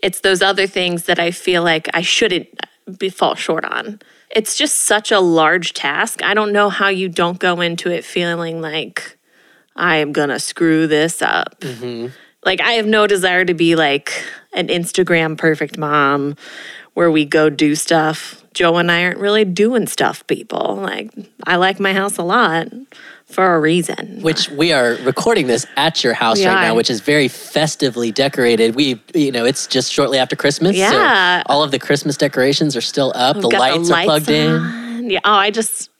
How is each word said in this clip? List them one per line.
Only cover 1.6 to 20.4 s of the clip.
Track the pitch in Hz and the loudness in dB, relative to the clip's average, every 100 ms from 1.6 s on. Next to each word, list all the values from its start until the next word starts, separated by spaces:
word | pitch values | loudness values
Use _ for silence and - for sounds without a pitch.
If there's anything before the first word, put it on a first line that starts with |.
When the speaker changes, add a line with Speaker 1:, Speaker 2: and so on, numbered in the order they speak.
Speaker 1:
like | 170 160 - | 2 0 -2
I | 165 | -2
shouldn't | 175 - 220 180 - - - _ - 185 | 0 2 2 0 -6 -16 -18 _ -18 -6
be, | 190 | -6
fall | - 175 | 0 -2
short | - - 160 | -2 -2 -4
on. | - - - 208 _ _ _ | -2 -6 -8 -12 _ _ _
It's | 226 220 - | -4 -2 -2
just | 302 - | -2 0
such | - 208 214 | 0 0 2
a | 214 | 2
large | 185 165 156 180 165 | 4 4 4 2 -2
task. | - 143 151 226 - | -4 -4 -2 -4 -2
I | - | -2
don't | 208 214 | 0 0
know | 202 202 | 2 2
how | 190 196 | 2 0
you | 196 190 | 0 -4
don't | 165 175 180 | -2 -2 0
go | 185 175 | -2 0
into | 175 170 185 | -2 -2 -4
it | 175 | -4
feeling | - - 175 170 170 165 | -4 -4 -2 -4 -6 -6
like, | 160 156 135 - - - _ _ _ _ _ | -6 -6 -6 -10 -14 -20 _ _ _ _ _
"I | - 165 160 | -4 0 2
am | 147 | 0
gonna | 147 147 120 | 0 -2 -2
screw | - - 165 160 160 | -6 0 2 2 2
this | 151 160 - | 2 0 -2
up." | - - - _ | -2 -2 -4 _
Speaker 2:
Mm-hmm. | 165 117 123 120 120 - - _ | -12 -10 -10 -8 -10 -12 -20 _
Speaker 1:
Like, | 185 190 | -4 -2
I | - | 0
have | 233 214 | 0 2
no | 214 208 | 2 4
desire | 196 185 180 | 2 2 2
to | 180 | 2
be, | 170 165 | 2 2
like, | 165 156 143 - - - - _ | 4 2 0 -4 -10 -10 -16 _
an | - 175 | -6 -2
Instagram | 175 170 - 175 170 160 156 | -2 -2 0 2 2 0 0
perfect | 165 156 147 - | 0 0 -2 -6
mom | 151 147 139 143 143 147 - - - - - | -2 2 2 2 -2 -6 -14 -20 -18 -20 -12
where | - 170 | 0 2
we | 156 | 4
go | 147 156 156 | 2 4 2
do | 143 151 | 4 0
stuff. | 151 - 165 156 156 - - _ | 2 0 2 2 -2 -8 -18 _
Joe | - 175 170 | 0 2 2
and | 175 | 2
I | 170 | 2
aren't | 180 - | 0 -2
really | 196 208 | 0 2
doing | 208 175 214 247 170 | 2 2 2 2 -2
stuff, | - - - - | -2 -2 -4 -6
people. | - | -6